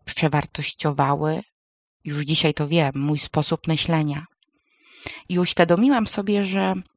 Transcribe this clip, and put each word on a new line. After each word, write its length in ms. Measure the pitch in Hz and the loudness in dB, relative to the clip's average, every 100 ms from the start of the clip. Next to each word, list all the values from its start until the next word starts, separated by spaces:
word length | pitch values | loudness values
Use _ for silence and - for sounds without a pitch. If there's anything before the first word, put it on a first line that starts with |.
przewartościowały, 1400 | - - 156 147 - - 143 - 156 139 139 143 151 160 - _ _ _ _ _ | -4 -2 0 0 -2 -6 -10 -4 -2 0 0 0 0 -2 -6 _ _ _ _ _
już 200 | - 147 | -8 -6
dzisiaj 300 | 143 156 165 | -2 0 0
to 140 | 151 147 | 0 0
wiem, 240 | 165 143 | 2 2
mój 240 | 135 143 147 | 0 -2 -2
sposób 500 | - - 151 165 - | -2 -2 -2 -2 -2
myślenia. 580 | 160 - 160 151 147 165 _ _ _ _ _ _ - - - - | -2 0 0 0 -4 -12 _ _ _ _ _ _ -18 -14 -14 -4
I 100 | 180 | -2
uświadomiłam 680 | 175 - 170 175 254 262 214 | 0 4 4 6 4 4 0
sobie, 400 | - 202 202 196 | -2 0 0 0
że, 280 | 196 190 190 - | 0 0 -2 -6